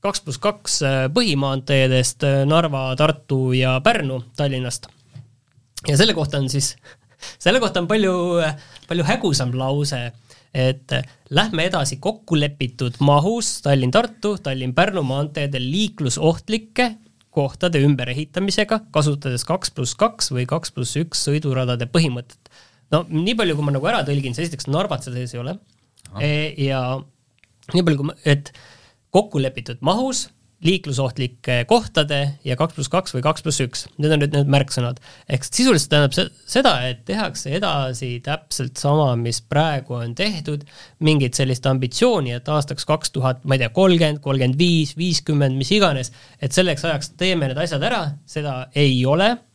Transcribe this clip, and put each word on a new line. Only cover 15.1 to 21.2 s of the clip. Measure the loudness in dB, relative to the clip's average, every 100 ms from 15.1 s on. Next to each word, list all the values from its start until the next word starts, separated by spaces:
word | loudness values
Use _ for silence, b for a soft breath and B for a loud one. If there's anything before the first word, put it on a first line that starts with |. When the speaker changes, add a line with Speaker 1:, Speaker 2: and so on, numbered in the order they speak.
| -2 -4 -4 -4 -4
Speaker 1:
liiklusohtlike | -4 -2 -2 -2 -4 0 0 0 -2 -6 -4 -2 -2 -2 _ _ _
kohtade | -2 -2 -2 0 4 4
ümberehitamisega, | 4 0 -6 -6 -4 -2 0 0 -2 0
kasutades | 0 2 0 -4 -4 -2
kaks | -4 -4 -6
pluss | -6
kaks | 0 0 0 -4
või | -2 -2
kaks | -2 -4
pluss | -6 -4 -4
üks | -4 -4